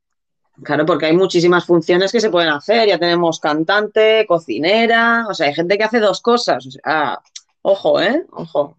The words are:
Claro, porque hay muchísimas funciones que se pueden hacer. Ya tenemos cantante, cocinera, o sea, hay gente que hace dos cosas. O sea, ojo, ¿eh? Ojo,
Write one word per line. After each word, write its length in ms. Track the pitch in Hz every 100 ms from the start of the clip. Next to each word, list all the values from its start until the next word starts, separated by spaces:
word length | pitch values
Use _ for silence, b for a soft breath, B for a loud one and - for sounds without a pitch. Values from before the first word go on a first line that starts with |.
| _ _ _ _ _ _
Claro, 220 | 135 143 156
porque 220 | 156 156
hay 60 | 170
muchísimas 480 | 190 175 175 175 170
funciones 460 | 175 160 180 190
que 100 | 233
se 80 | 214
pueden 200 | 175 165
hacer. 380 | 143 - 226 220
Ya 120 | 175
tenemos 400 | 170 175 170 160
cantante, 840 | 160 151 165 202 208 220 220 220 214
cocinera, 1000 | 170 - 113 156 214 226 233 233 233 226
o 60 |
sea, 140 | 170 147
hay 80 | 143
gente 220 | 175 202
que 40 |
hace 160 | 214 240
dos 220 | 208 180
cosas. 460 | - 233 233 131 131
O 40 |
sea, 480 | 131 - 143 139 90 - - - _
ojo, 360 | - 196 - 143
¿eh? 240 | 175 285 -
Ojo, 460 | - 165 151 147